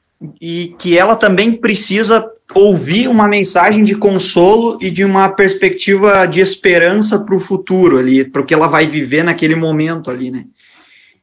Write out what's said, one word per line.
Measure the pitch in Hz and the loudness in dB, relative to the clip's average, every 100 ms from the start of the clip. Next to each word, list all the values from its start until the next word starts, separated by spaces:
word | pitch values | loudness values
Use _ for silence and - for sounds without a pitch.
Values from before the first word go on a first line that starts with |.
| _ _ 156 - | _ _ -20 -16
e | 165 170 175 - | -12 -10 -10 -10
que | 180 170 | -2 2
ela | 196 226 | 2 2
também | 208 185 226 | 2 2 0
precisa | 226 233 208 - 196 220 226 220 - - | 0 -2 -2 -2 -2 0 0 -2 -12 -4
ouvir | 190 208 175 131 196 254 | 2 4 2 -2 -2 0
uma | 226 208 | 2 2
mensagem | 208 185 180 190 214 | 0 0 2 2 2
de | 202 202 | 2 2
consolo | 202 190 180 175 180 220 233 - | 0 0 -2 2 4 4 2 -4
e | 185 | -6
de | 165 196 | -2 0
uma | 190 196 | 2 0
perspectiva | 190 196 - 190 185 - 196 208 196 175 | 2 0 0 -2 -2 -2 0 2 2 2
de | 156 | 2
esperança | 190 - 196 175 170 208 214 214 | 0 0 0 2 2 0 0 -2
pro | - 190 | -2 -4
futuro | - 190 - 185 175 131 | -2 -6 -2 2 2 2
ali, | 127 131 131 | 2 0 0
pro | 139 | -4
que | 135 156 | -2 0
ela | 156 | 2
vai | 160 156 | 0 0
viver | 151 131 147 | -4 -4 -2
naquele | 170 160 156 160 | -2 -2 -2 -2
momento | 160 156 160 165 156 | -2 -2 -4 -6 -10
ali, | 123 127 | -10 -8
né? | 123 104 _ _ _ _ _ _ _ | -10 -14 _ _ _ _ _ _ _